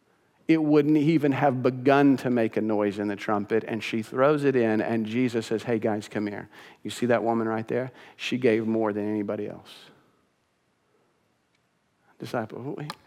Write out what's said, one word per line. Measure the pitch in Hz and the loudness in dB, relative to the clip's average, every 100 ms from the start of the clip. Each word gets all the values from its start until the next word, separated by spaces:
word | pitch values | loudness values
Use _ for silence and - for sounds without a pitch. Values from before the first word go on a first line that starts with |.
| _ _ _ _ - | _ _ _ _ 0
It | 160 | 2
wouldn't | 151 151 143 151 | 6 4 6 4
even | 147 160 143 | 4 4 2
have | 131 143 127 | 2 2 2
begun | 127 127 127 139 143 127 | 0 0 2 6 6 4
to | 131 | 2
make | 120 113 110 | 0 0 -2
a | |
noise | 107 104 104 98 | -2 0 0 -2
in | 104 | -4
the | 101 | -4
trumpet, | - 104 101 110 - | -2 -4 0 -2 -2
and | 113 | -6
she | - 113 | -4 -6
throws | 107 127 135 151 | -4 0 2 2
it | 139 131 | 2 2
in, | 113 107 | 2 2
and | 90 113 107 | 0 -2 -2
Jesus | 117 127 117 110 | -2 0 -2 -4
says, | 110 | -4
"Hey, | - 113 | -2 -2
guys, | 113 107 104 | -2 -4 -6
come | 107 104 | -6 -6
here. | 98 - - - - | -8 -14 -18 -20 -16
You | 107 | -14
see | - 120 | -4 0
that | 117 | 2
woman | 113 113 110 | 2 0 0
right | 110 113 | -2 -4
there? | 123 127 - - - | -4 -6 -10 -20 -12
She | - 131 | -6 0
gave | 127 110 110 | 2 2 0
more | 110 110 | 0 0
than | 104 104 | -2 -4
anybody | 107 104 104 104 | -4 -4 -6 -8
else." | 87 - - - _ _ _ _ _ _ _ _ _ _ _ _ _ _ _ _ _ _ _ _ _ _ _ | -12 -18 -20 -20 _ _ _ _ _ _ _ _ _ _ _ _ _ _ _ _ _ _ _ _ _ _ _
Disciple, | 123 127 110 - 127 175 147 - | -8 -6 -6 -8 -10 -10 -10 -14